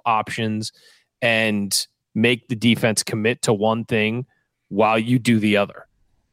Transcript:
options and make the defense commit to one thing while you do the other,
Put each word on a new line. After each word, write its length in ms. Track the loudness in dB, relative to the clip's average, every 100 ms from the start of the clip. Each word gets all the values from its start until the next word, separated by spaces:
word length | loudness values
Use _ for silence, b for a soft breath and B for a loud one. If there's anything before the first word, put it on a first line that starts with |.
| -2
options 680 | 0 -2 -4 -4 -4 -8 -12 b b b -4
and 640 | 0 2 2 0 -2 -4 -4 _ _ 0
make 320 | 2 2 -4
the 80 | -2
defense 480 | 2 2 2 0
commit 380 | -4 -2 -2 -2
to 100 | -2
one 320 | 0 0 -2 -2
thing 400 | -2 0 -2 -8 _ _ _ -8
while 300 | 0 2 2
you 200 | 2 0
do 200 | 2 2
the 180 | 2 0
other, 300 | 0 -6 -20 _ _ _ _